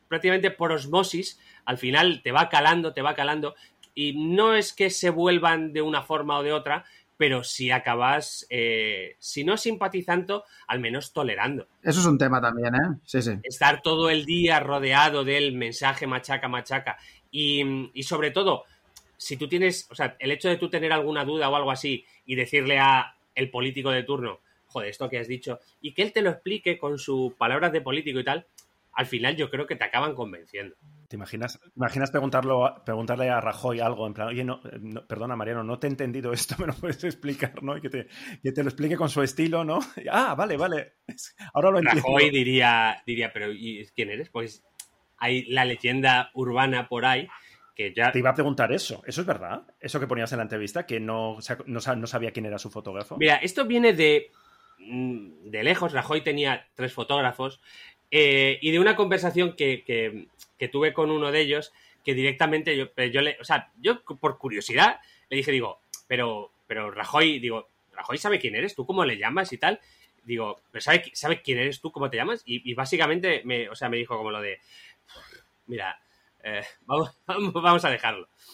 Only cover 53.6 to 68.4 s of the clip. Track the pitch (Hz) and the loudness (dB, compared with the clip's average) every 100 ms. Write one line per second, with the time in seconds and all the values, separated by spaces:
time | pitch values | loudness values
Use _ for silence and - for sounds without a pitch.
53.6 | 240 240 240 175 156 151 147 _ _ _ | 0 4 4 6 6 6 2 _ _ _
54.6 | _ _ 98 123 127 120 98 78 98 107 | _ _ -10 -6 -4 -6 -10 -18 -10 -2
55.6 | 123 175 175 139 120 151 151 147 139 123 | 0 2 0 -2 -2 -2 0 0 0 -2
56.6 | - - 127 - 117 143 131 123 131 - | -6 -8 -8 -6 -2 0 0 -2 -6 -8
57.6 | - - - - _ 156 147 135 135 135 | -20 -20 -20 -20 _ 4 6 6 4 2
58.6 | 151 165 196 214 196 190 175 165 175 175 | 2 6 6 6 2 2 2 2 0 2
59.6 | 143 123 - 117 113 104 87 _ - - | 0 -2 -2 -2 -2 -6 -14 _ -20 -8
60.6 | 123 139 151 139 156 156 147 147 147 147 | -6 0 0 2 0 0 0 2 2 0
61.6 | 147 _ _ _ - 131 135 135 156 156 | -4 _ _ _ -4 0 0 2 2 2
62.6 | 156 143 131 - 123 131 147 147 120 147 | 0 -2 -2 -2 0 2 0 -2 0 0
63.6 | - _ 165 240 - 139 156 131 135 104 | -2 _ -2 -2 -4 -4 -2 -2 -6 -6
64.6 | - 123 208 - - _ _ 135 135 135 | -2 4 4 4 -8 _ _ -4 0 0
65.6 | 110 - _ - - 123 120 107 101 _ | -2 -8 _ -20 -6 -2 -2 -4 -10 _
66.6 | - 110 107 101 101 147 160 143 120 113 | -10 -8 -6 -8 -2 2 2 2 -4 -6
67.6 | - _ _ 95 - 135 208 202 | -8 _ _ -14 -8 -4 0 0